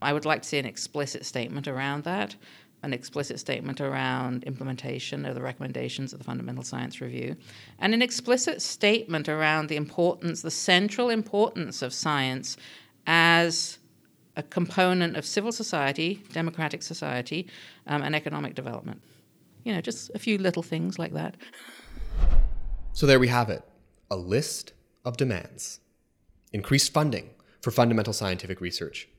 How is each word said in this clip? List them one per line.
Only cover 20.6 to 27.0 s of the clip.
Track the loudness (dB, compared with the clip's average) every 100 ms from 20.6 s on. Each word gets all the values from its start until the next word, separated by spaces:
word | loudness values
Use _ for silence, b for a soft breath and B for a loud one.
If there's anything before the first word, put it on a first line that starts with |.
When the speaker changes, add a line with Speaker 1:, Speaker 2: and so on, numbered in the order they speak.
Speaker 1:
things | -4 -4 -4 -4
like | -6
that. | -6 -8 -10 B B B B B B -6 4 8 10 8 4 -2 -4 -4
Speaker 2:
So | 4 8
there | 8
we | 8
have | 4 2
it, | -2 -10 _ _ _ -8
a | -6
list | 0 0 0 -6 -10 -20 _ _
of | -8 -2
demands. | 0 -2 -6 -12 -14 -14 _ _ _ _ _ _ _
Increased | -8 2 2 4
funding | 2